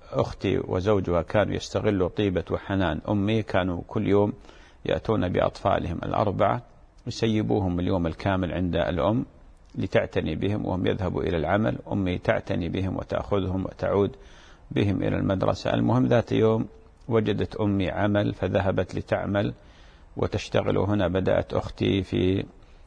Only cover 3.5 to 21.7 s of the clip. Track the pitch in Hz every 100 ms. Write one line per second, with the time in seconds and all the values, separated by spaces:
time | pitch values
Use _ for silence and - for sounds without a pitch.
3.5 | 95 92 85 - 113 104 101 104 127 -
4.5 | - - - - - - 107 92 95 -
5.5 | - 101 90 87 85 - - 104 98 101
6.5 | 120 - - - - - - 113 107 107
7.5 | 110 92 87 90 95 85 80 101 95 90
8.5 | 82 90 87 76 85 78 113 - - -
9.5 | - - - 120 - - 101 87 80 98
10.5 | 104 - 92 104 98 90 - - 85 76
11.5 | 101 113 120 - 104 92 92 - 110 -
12.5 | 98 85 - 95 92 - - - 101 92
13.5 | 92 87 - 92 95 98 - - - -
14.5 | - - 131 101 95 101 98 98 95 104
15.5 | 101 - 113 117 117 127 120 - 113 110
16.5 | 110 - - - - - 113 110 104 95
17.5 | - 104 98 90 - 104 101 110 107 92
18.5 | 101 95 95 90 - - 101 92 98 113
19.5 | 120 - - - - - - - - -
20.5 | 107 98 101 95 104 90 92 92 - -
21.5 | - -